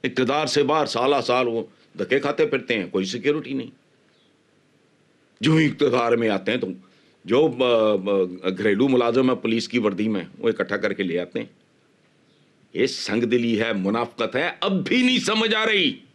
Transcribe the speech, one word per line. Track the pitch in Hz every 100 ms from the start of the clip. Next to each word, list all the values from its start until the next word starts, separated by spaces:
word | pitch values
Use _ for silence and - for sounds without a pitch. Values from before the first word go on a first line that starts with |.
इख्तियार | 131 127 123 147 147
से | 147
बाहर | 135 156 139
साला | 117 127 143
साल | 123 123 123
वो | 113 - _ _ -
धक्के | 98 127
खाते | 139 147 151
फिरते | 131 -
हैं, | 110 87
कोई | 95
सिक्योरिटी | 95 117 139 151 123
नहीं। | 135 117 _ _ _ _ _ _ _ _ _ _ _ _ _ _ _ _ _
जो | 151 160
ही | 151
इख्तियार | - 143 123 117 117
में | 113
आते | 98 98
हैं, | 120
तो | - - - _ _ _ -
जो, | 123 156
अ, | 123 123 117 110 101 95 98 90 90 92
अ, |
घरेलू | 95 107 101 135
मुलाजिम | 127 120 120 127
है | 127
पुलिस | 113 113 113
की | 120
वर्दी | 104 95 107
में, | 104 85 -
वो | 117
इकट्ठा | - 95 98
करके | 104 98
ले | 95 85
आते | 87 113
हैं। | 117 _ _ _ _ _ _ _ _ _ _ _ _ -
ये | 135
संगदिली | - - 110 117 120 117 110
है, | 113
मुनाफकत | 104 95 113 117 - 113 127
है, | 165 -
अब | 196 190
भी | - 247
नहीं | 247 254
समझ | - 220 226
आ | 214
रही। | 220 208 151 - -